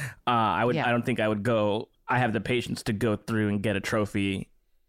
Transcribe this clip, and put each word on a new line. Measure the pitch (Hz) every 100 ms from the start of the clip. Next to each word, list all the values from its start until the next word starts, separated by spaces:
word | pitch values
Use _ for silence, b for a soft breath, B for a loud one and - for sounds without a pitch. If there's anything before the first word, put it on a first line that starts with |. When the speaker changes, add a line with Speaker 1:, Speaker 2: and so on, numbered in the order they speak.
| 135 B -
Speaker 1:
Uh, |
I | 117 107 90
would, | 120 147
Speaker 2:
Yeah. | 120
Speaker 1:
I |
don't | 120
think | 117 113
I | 110
would | 104
go, | 101 113 104 107 - _ -
I | 127
have | 123
the | 107
patience | 98 123 - -
to | -
go | 101 120 104
through | - 110 107
and | 104
get | 104
a | 98
trophy | - 113 104 104 98 95 - _ _ _